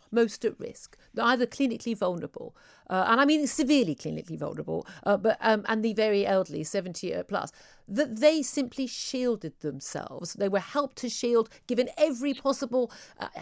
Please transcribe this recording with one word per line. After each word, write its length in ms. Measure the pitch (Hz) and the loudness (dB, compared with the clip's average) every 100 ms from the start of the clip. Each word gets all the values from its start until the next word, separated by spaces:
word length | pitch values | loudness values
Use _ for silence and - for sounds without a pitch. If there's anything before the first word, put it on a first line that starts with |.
| _ | _
most 340 | 226 233 - | 2 2 0
at 140 | - - | -4 -4
risk, 380 | - - - - _ - | -12 -12 -20 -20 _ 0
either 260 | 233 247 240 | 2 4 2
clinically 500 | - 277 226 - 220 | 2 0 0 -4 -2
vulnerable, 600 | 180 175 - - 160 - - - _ | -2 -2 -8 -12 -16 -16 -20 -20 _
uh, 160 | 185 - | 0 4
and 120 | 233 | 4
I 60 | 285 | 6
mean 200 | 311 285 | 4 2
severely 480 | - 262 294 196 | 0 4 6 4
clinically 440 | 143 156 156 156 156 | -2 -6 -8 -8 -8
vulnerable, 480 | 147 151 165 165 - - | -6 -6 -4 -6 -6 -6
uh, 140 | - 202 | 0 2
but, 180 | 208 - | 2 2
um, 240 | 220 220 - | 2 2 0
and 160 | 220 | -2
the 80 | 226 | 0
very 340 | 214 220 202 202 | 2 2 2 2
elderly, 380 | 190 185 160 | 2 0 -4
seventy 500 | 156 202 180 170 180 165 180 | -4 -4 -6 -8 -6 -6 -4
plus, 260 | - - - - - - | -6 -6 -12 -20 -20 -8
that 340 | 202 285 220 | -2 -2 4
they 220 | 302 320 | 4 4
simply 440 | 269 - 277 - 254 | 0 -2 -4 -4 -6
shielded 760 | - - 262 247 214 160 - | -6 -6 -2 0 -2 -6 -8
themselves? 720 | 151 143 - 143 - 131 170 | -8 -8 -8 -8 -10 -10 -10
They 140 | - 196 | -4 0
were 120 | 196 | 0
helped 360 | - 294 277 - | 0 -2 -2 -4
to 140 | 247 | -8
shield, 400 | - 240 233 226 - - | -4 2 4 2 -6 -4
given 240 | 240 254 - | 0 0 4
every 340 | 311 247 285 | 2 2 -2
possible, 580 | 269 277 277 269 254 240 - - - | 0 0 0 0 0 -2 -6 -20 -12
uh, 100 | - - | -12 -10